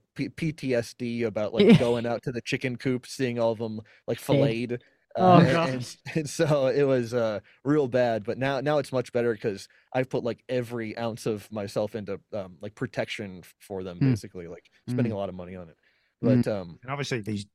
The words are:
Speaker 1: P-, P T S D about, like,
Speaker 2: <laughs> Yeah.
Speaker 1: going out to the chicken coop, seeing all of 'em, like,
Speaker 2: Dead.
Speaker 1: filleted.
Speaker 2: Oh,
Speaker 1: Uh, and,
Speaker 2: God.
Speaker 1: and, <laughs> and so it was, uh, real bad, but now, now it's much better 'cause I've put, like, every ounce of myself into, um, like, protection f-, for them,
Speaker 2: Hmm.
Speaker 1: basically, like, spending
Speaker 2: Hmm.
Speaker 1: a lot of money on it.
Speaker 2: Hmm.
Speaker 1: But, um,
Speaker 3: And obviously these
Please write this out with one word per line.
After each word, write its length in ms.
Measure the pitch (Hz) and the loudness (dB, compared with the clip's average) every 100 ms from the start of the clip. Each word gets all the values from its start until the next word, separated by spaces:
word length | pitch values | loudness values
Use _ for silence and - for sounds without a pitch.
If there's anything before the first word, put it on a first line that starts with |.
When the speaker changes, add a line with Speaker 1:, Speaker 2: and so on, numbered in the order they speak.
| _ | _
Speaker 1:
P-, 140 | - 135 | -8 -8
P 240 | - 165 | -4 -6
T 220 | 151 135 | -4 -2
S 180 | 117 - | -2 -2
D 300 | - 120 117 | -6 -6 -2
about, 320 | 113 101 104 | -2 -2 0
like, 100 | 117 202 | 6 10
Speaker 2:
<laughs> 60 | |
Yeah. 60 | 185 | 10
Speaker 1:
going 260 | 120 120 | 8 0
out 180 | 117 113 | -2 -4
to 80 | 147 | -4
the 100 | 117 | -6
chicken 340 | - 131 131 120 | -4 -4 -4 -4
coop, 300 | 135 127 - | -4 -4 -6
seeing 320 | - 127 120 | -4 -4 0
all 140 | 113 | 0
of 100 | 113 | 0
'em, 180 | 113 107 - _ - | -6 -10 -14 _ -8
like, 120 | 117 | -4
Speaker 2:
Dead. 80 | - | 2
Speaker 1:
filleted. 560 | 139 139 113 120 120 _ _ _ | 2 2 0 -4 -6 _ _ _
Speaker 2:
Oh, 100 | - 185 | 4 8
Speaker 1:
Uh, 60 | 175 | 8
and, 120 | 170 | 8
Speaker 2:
God. 160 | 170 165 | 4 0
Speaker 1:
and, 280 | 127 120 - - | -4 -8 -14 -6
<laughs> 80 | |
and 160 | 160 147 | -6 -4
so 380 | - 151 147 131 | 0 2 2 2
it 160 | 131 | 4
was, 280 | 139 127 117 | 4 2 0
uh, 280 | 123 110 101 - _ 135 | 0 -2 -2 -8 _ 0
real 200 | 151 131 | 2 2
bad, 380 | 123 120 110 | 2 2 0
but 140 | 101 117 | -2 -2
now, 240 | 135 135 | -2 0
now 160 | 143 151 | 0 0
it's 140 | 131 | 0
much 200 | 127 120 | -2 -2
better 240 | 123 120 107 | 0 0 0
'cause 320 | 120 98 - _ - | -4 -6 -12 _ -6
I've 160 | 127 131 | -4 -2
put, 160 | 127 | -2
like, 180 | 117 110 - | -4 -6 -4
every 480 | 127 117 120 110 - | -4 -4 -6 -8 -6
ounce 300 | 117 110 123 | -6 -4 -4
of 260 | 104 - | -6 -6
myself 420 | 107 101 113 104 | -8 -6 -4 -4
into, 240 | 110 101 95 - | -6 -8 -10 -8
um, 240 | 107 92 87 | -10 -10 -12
like, 120 | 104 | -14
protection 640 | - 127 - 113 - 101 92 | -8 -8 -4 -6 -6 -12 -14
f-, 100 | - _ | -20 _
for 240 | - 95 | -10 -8
them, 160 | 92 87 | -6 0
Speaker 2:
Hmm. 100 | 135 | 2
Speaker 1:
basically, 360 | 117 110 90 85 | 2 -4 -14 -14
like, 220 | 87 _ _ - | -16 _ _ -6
spending 240 | 127 117 | -2 -2
Speaker 2:
Hmm. 40 | 101 | -2
Speaker 1:
a 20 | |
lot 100 | 98 | -6
of 60 | |
money 200 | 90 90 | -8 -12
on 140 | 92 85 | -14 -16
it. 80 | - _ _ _ - | -20 _ _ _ -2
Speaker 2:
Hmm. 180 | 123 123 | 2 4
Speaker 1:
But, 80 | 120 | 2
um, 280 | 101 85 82 | -2 -6 -12
Speaker 3:
And 80 | 123 | -8
obviously 300 | 143 139 123 | -6 -4 -4
these 240 | 104 101 101 | -4 -6 -6